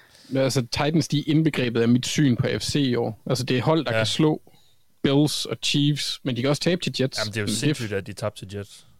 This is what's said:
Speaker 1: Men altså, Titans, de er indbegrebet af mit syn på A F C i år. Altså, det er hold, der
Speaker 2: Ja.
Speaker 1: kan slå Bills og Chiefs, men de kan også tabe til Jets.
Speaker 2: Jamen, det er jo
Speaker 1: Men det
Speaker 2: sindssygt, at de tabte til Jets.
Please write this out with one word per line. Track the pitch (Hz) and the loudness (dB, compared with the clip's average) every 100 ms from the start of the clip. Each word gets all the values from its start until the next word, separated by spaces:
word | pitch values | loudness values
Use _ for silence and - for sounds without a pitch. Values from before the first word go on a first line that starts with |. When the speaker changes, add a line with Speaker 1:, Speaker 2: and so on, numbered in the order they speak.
| - - - | -20 -20 -4
Speaker 1:
Men | 135 | 0
altså, | 135 120 | 2 0
Titans, | 120 - 147 165 - | -2 -2 0 2 0
de | 143 | -2
er | 151 | 2
indbegrebet | 156 160 - 123 113 | 2 2 0 0 2
af | 117 | 4
mit | 123 - | 4 2
syn | - 143 113 | 2 2 2
på | - | 0
A | 110 | -2
F | |
C | - 156 | -2 0
i | 135 117 | 0 0
år. | 120 113 - | -2 -6 -4
Altså, | 127 123 | -4 0
det | 127 | 0
er | |
hold, | 123 160 123 | 2 2 2
der | |
Speaker 2:
Ja. | 113 | 0
Speaker 1:
kan | 110 | 0
slå | - 156 - - - _ _ _ _ | 2 2 0 -6 -20 _ _ _ _
Bills | 143 139 151 - - | 2 4 2 0 -6
og | - | -4
Chiefs, | - 147 147 143 - - | -2 2 2 0 -4 -6
men | 139 120 | -6 -2
de | |
kan | 135 | -2
også | 143 | 0
tabe | 165 175 | 0 0
til | - - | -2 -2
Jets. | 131 - | -2 -2
Speaker 2:
Jamen, | 107 | -4
det | 107 | -4
er | |
jo | 104 | -2
Speaker 1:
Men | |
det | 107 | 0
Speaker 2:
sindssygt, | 147 147 110 | 0 -2 -4
at | 101 95 | -6 -8
de | |
tabte | 98 107 - 98 | -8 -8 -8 -12
til | 101 | -12
Jets. | 101 - - - | -12 -18 -20 -20